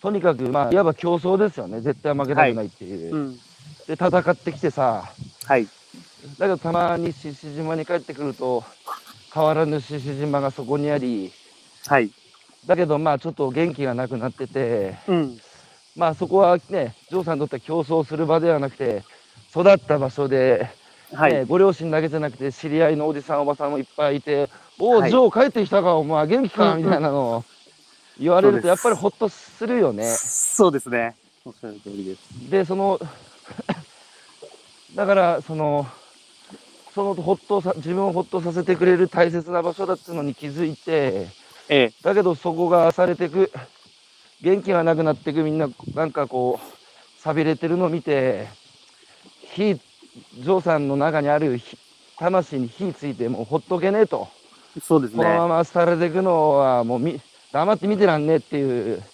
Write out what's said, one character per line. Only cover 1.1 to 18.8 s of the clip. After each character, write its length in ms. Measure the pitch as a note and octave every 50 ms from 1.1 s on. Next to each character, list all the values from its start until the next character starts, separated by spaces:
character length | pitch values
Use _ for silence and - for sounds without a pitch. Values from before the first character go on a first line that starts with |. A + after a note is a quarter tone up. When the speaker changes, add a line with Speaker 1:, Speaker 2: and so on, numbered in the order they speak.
| F3
Speaker 1:
争 220 | E3+ C#3 F3+ F#3+ F#3+
で 120 | G#3+ G#3 -
す 40 | -
よ 100 | A2+ F2
ね。 140 | G2+ A2+
絶 200 | A2+ C#3+ C3+ -
対 120 | - D3+ C#3+
負 140 | C#3 C#3 B2+
け 80 | D3
た 120 | D3+ D3+ C3
く 60 | A#2
な 80 | A2+ G#2+
い 40 | F#2+
っ 20 |
て 160 | - _ -
い 240 | F2 G2+ F#2 E2 E2
う。 40 | D#3+
Speaker 2:
は 60 | D3+
い。 20 |
う 40 | D3
ん。 120 | C3+ B2+ A#2+ - _ - _ - - D3+ - - -
Speaker 1:
で、 60 | D#3+
戦 380 | D3 F3+ F3+ F3 F3+ E3+ D#3+
っ 40 | F3
て 180 | - - F3 D#3
き 80 | -
て 80 | - D#3+
さ、 320 | - - C3+ B2+ A2+ G2+ F2 - - - - - - _ -
Speaker 2:
は 120 | - C#3 B2+
い。 100 | A2+ G2 - - _ _ - - - - - _ - C#3 C#3+ -
Speaker 1:
だ 60 | F3+
け 20 | G3
ど 100 | F#3 D#3+
た 140 | - E3
ま 260 | E3 F3 F3 E3+ E3+ E3+
に 160 | E3+ F3 D#3+
獅 200 | - - D#3 C#3+
子 200 | - - D3+ C#3+
島 200 | D3 D#3+ D#3 E3
に 100 | D#3+ D#3
帰 80 | - F3
っ 60 | E3+
て 140 | C3+ - D3+
く 100 | B2 D3
る 100 | C#3+ B2
と、 300 | - B2+ B2+ B2+ A#2+ A2+ - - _ _ - - - - - - - - - -
変 100 | D#3 D#3
わ 100 | D3+ D#3
ら 120 | D#3 D#3+ D3+
ぬ 140 | D3+ D3+
獅 180 | C3+ - D3 D3
子 160 | B2+ C#3+ C#3+ C3+
島 240 | D3 D3+ C#3+ C#3+
が 80 | C#3 C3+
そ 140 | B2+ - C3+
こ 160 | A2+ C#3+ D3
に 100 | D3 D3
あ 80 | D3 C#3+
り、 340 | B2+ B2 A#2+ G#2+ F#2+ F2+ - - _ - _ _ _ _ _ - - -
Speaker 2:
は 120 | C#3+ C#3
い。 100 | A#2 G2+ _ _ _ _ _ _ _ _ _ _ _
Speaker 1:
だ 100 | D3+ F3+
け 120 | E3+ F3+ D#3
ど、 100 | D3+ C#3+
ま 160 | D#3 D#3+ D3
あ、 60 | C3+
ち 80 | - E3
ょ 20 |
っ 20 | -
と 180 | - D3 C3+
元 220 | B2 C#3 E3 F3 C#3+
気 120 | B2+ C#3+
が 80 | C3 A#2+
な 140 | A#2+ B2+ A#2+
く 100 | C3 A#2+
な 120 | A2+ B2+
っ 20 |
て 160 | A#2+ - C3+ B2
て、 480 | - C3+ C3 A#2 A#2+ A2 G2 F#2+ F#2 - - -
Speaker 2:
う 60 | F#3
ん。 240 | E3+ D#3 C3+ A#2+ A2+ - - - - - - _ _ _ _ _
Speaker 1:
ま 120 | D#3+ E3+ E3
あ、 60 | D#3+
そ 120 | - F#3 E3+
こ 100 | F3 F#3+
は 200 | G3 F3 F3+ F3 - -
ね、 260 | F#3+ F#3 C#3+ A#2 A2+ _ _ _
ジ 60 | D3+
ョ 60 | F#3
ー 20 | F3
さ 60 | D#3+ E3
ん 20 |
に 40 | C#3+
と 60 | D3
っ 40 | C3+
て 60 | - B2+
は 20 |
競 220 | - - D#3 E3+
争 220 | D#3 C3 E3 D#3+ D#3+
す 120 | - D#3 D#3
る 80 | E3
場 140 | D3 D#3 E3
で 120 | D#3 E3+
は 60 | E3 D3
な 120 | C#3 C3+
く 60 | -
て、 260 | -